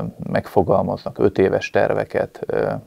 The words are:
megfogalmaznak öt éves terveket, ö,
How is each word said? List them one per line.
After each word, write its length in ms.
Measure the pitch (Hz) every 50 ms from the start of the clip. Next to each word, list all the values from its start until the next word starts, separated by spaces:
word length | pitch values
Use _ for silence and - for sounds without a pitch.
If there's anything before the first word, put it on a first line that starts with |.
| 110 - -
megfogalmaznak 1000 | - - - - 104 98 - - 107 90 - 98 95 95 95 98 - - - - -
öt 180 | 113 104 -
éves 320 | - 95 95 101 101 - -
terveket, 680 | - 101 104 107 104 104 107 - - - - - - - -
ö, 280 | - - - - - 107 - -